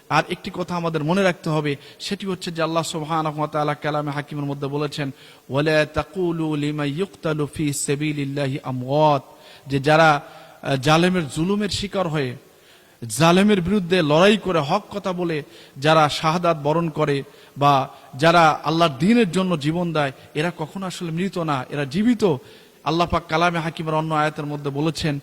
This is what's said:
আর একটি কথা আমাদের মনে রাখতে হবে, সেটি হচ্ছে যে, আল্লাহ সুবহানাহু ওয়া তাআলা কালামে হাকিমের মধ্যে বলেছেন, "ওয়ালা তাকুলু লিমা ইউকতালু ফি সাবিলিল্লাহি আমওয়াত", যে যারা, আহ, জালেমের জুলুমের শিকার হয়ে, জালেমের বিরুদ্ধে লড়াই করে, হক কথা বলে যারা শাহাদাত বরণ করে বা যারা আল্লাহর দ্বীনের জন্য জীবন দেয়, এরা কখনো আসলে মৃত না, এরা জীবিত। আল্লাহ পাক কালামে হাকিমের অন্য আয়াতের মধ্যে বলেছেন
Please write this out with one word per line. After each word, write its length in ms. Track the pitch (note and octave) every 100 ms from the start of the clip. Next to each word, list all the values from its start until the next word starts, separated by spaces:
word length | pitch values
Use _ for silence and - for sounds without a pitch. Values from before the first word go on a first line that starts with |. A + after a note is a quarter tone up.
| -
আর 140 | D3 E3+
একটি 220 | F3+ G3+
কথা 220 | F3+ F3+ F3
আমাদের 280 | E3 D#3+
মনে 200 | D3 F#3+
রাখতে 260 | F#3 F3 E3+
হবে, 260 | D#3 D3+ C#3 - -
সেটি 260 | - G3 G3
হচ্ছে 260 | F3+ F#3
যে, 100 | E3
আল্লাহ 220 | D#3+ E3
সুবহানাহু 540 | D#3 E3 D3+ E3 D#3 D3+
ওয়া 100 | D3+
তাআলা 280 | D3+ D3 C#3+
কালামে 360 | D3+ D3 D3
হাকিমের 340 | C#3+ C#3 D3 C#3+
মধ্যে 220 | C#3 C#3
বলেছেন, 440 | C#3+ D3 D3+ C#3 - - - -
"ওয়ালা 360 | C3 D#3 D#3 D3+
তাকুলু 680 | D#3 D3 F#3+ F3 E3 D#3+ D3+
লিমা 300 | D3 D3+ C#3+
ইউকতালু 600 | D3 G3 - E3 D#3 C#3+
ফি 200 | - D3
সাবিলিল্লাহি 840 | C3+ - C#3+ D3+ D3 C#3 C#3 C#3 C#3
আমওয়াত", 600 | C3+ B2+ B2 D3 D#3 C#3 - - - - C3+
যে 120 | C#3
যারা, 420 | C3+ D#3 D#3+ C#3+ - - - -
আহ, 140 | - C3+
জালেমের 540 | C3+ D#3+ F3+ F#3 C#3+ D3+
জুলুমের 340 | F3 G#3 G#3
শিকার 380 | - G3+ G3 F3
হয়ে, 300 | D3+ B2+ B2 - _ _ - _ _ A#2
জালেমের 540 | A2 E3 F3+ G#3 G3+
বিরুদ্ধে 400 | E3+ G#3+ E3+ F#3
লড়াই 360 | D3 D3+ G3+ G#3+
করে, 220 | F#3 E3
হক 240 | C#3+ G3 -
কথা 240 | G#3 F#3+
বলে 300 | F3+ F3 D#3 C#3 - - C3+
যারা 320 | D3+ D#3+ D3
শাহাদাত 480 | - D#3+ F3 F3 D#3+
বরণ 260 | C#3+ D#3+ E3+
করে 340 | D#3 D3 C#3 C3+ - - C3+
বা 320 | C#3+ C#3 C3+ - - B2+
যারা 440 | E3 E3+ D#3+ -
আল্লাহর 340 | D3 E3 E3+ B2
দ্বীনের 340 | F3+ A#3+ G3+
জন্য 280 | E3+ F#3 E3
জীবন 340 | C#3+ E3+ E3+
দেয়, 180 | D#3 C#3 C3+ - C#3+
এরা 160 | E3+ E3+
কখনো 280 | D#3 G3 F#3
আসলে 260 | - E3+
মৃত 260 | E3 G3 F3+
না, 280 | D#3+ C3+ B2+
এরা 160 | D3 C#3
জীবিত। 500 | E3 A3 A3 G3+ C3+ - - - _
আল্লাহ 240 | C#3+ E3 E3+
পাক 160 | E3+ -
কালামে 300 | D#3+ F3 E3+
হাকিমের 340 | E3 D#3+ D#3+
অন্য 220 | D#3 D#3+ D#3
আয়াতের 300 | D3+ D#3 D3
মধ্যে 240 | D3 C#3+
বলেছেন 500 | C#3 D#3+ D#3 D#3+ C#3+